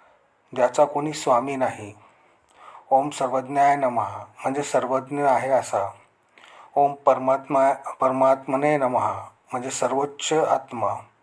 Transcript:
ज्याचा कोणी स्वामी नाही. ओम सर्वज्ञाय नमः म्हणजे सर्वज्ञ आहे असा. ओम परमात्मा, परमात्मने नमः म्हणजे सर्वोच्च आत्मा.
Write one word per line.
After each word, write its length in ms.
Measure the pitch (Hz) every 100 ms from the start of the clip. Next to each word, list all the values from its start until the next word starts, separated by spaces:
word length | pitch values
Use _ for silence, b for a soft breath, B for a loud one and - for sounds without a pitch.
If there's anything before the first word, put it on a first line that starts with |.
| b b b _ _ 127
ज्याचा 300 | 120 151 147
कोणी 280 | 143 151
स्वामी 420 | 151 - 120 135 135
नाही. 380 | 123 107 104 - b b b b _ B B B -
ओम 200 | 135 147
सर्वज्ञाय 640 | - 131 131 127 143 143 143
नमः 420 | 127 113 101 98
म्हणजे 460 | - - 135 139
सर्वज्ञ 600 | 143 135 180 131 131 143
आहे 260 | 143 120 131
असा. 420 | 127 110 104 98 - _ _ _ B B B B 143
ओम 180 | 143
परमात्मा, 800 | 143 139 127 131 135 135 135 135
परमात्मने 1040 | 135 - - 131 131 131 135 143 135 147 147
नमः 340 | 127 120 - 95 - _ -
म्हणजे 180 | 127 127
सर्वोच्च 640 | - 123 135 143 - -
आत्मा. 600 | 160 151 - - 120 101 - - _